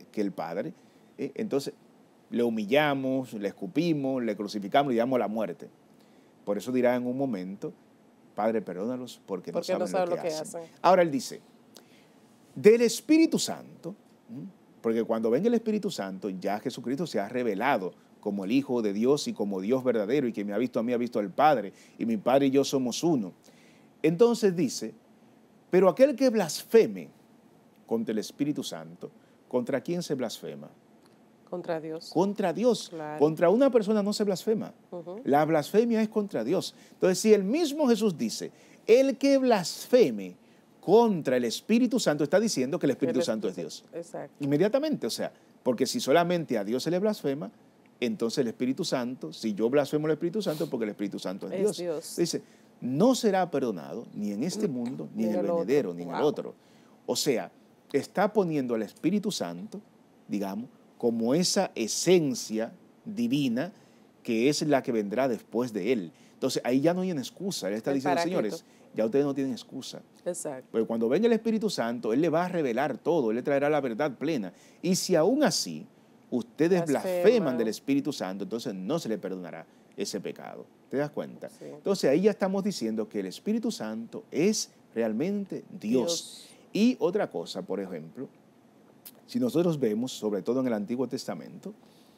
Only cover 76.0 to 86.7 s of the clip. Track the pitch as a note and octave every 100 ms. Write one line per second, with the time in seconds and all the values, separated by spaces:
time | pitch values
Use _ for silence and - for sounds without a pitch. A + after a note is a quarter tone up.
76 | _ - - B2 A2+ - E3 F#3 E3 B2+
77 | F#3 F3+ F3+ A#3+ D#3+ B2 A2 G#2 - C#3
78 | C#3+ C3+ F#2 G2 G2 A2+ B2 F#2+ F#2 D#3+
79 | B2 G#2 F#2 F#2 F2 D#2+ - _ _ -
80 | G2+ G#2 E2 - B1 G1+ B1+ _ - B2+
81 | D3 B2 D#2 - - - D3 C#3+ F#3 G3
82 | D3+ D3 G3+ G3+ G3 G3 G3 - A2 A2
83 | G#2+ G#2 F#2 F2+ - A3+ A3+ - G#2+ A2
84 | A2+ A#2+ - A#2+ F3+ G#3+ - _ _ -
85 | A2+ A2 E3 G3+ G3 D3+ - - G#2 B2+
86 | E3+ E3+ - - - - -